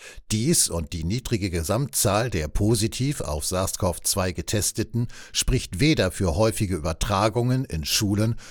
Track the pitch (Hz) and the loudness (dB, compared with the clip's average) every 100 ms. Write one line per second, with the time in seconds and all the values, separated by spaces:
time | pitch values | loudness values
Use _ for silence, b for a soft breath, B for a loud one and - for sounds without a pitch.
0 | B B - 110 131 175 - 85 78 85 | B B -2 0 2 4 2 0 -4 -4
1 | 82 123 - 110 95 85 80 110 143 - | -2 -2 -2 -2 0 -2 0 0 0 0
2 | 104 101 123 90 76 - 104 117 110 - | 2 2 0 -2 -2 0 2 2 0 -2
3 | 135 143 - 76 - 92 92 - 92 - | -2 -2 -4 -4 -2 -2 -2 0 -2 -2
4 | - 98 92 90 - 107 - - - 117 | -2 0 -2 -4 -2 -2 0 -2 -2 -2
5 | 120 B B - - 127 - 87 151 147 | -4 B B -2 0 0 0 0 2 4
6 | 92 - 92 80 110 - 98 87 82 82 | 2 2 0 4 2 2 -2 0 -2 -2
7 | - 98 107 120 123 131 139 80 73 - | 0 2 2 2 0 0 -2 -4 -2 0
8 | 101 101 110 113 B | 2 2 0 -2 B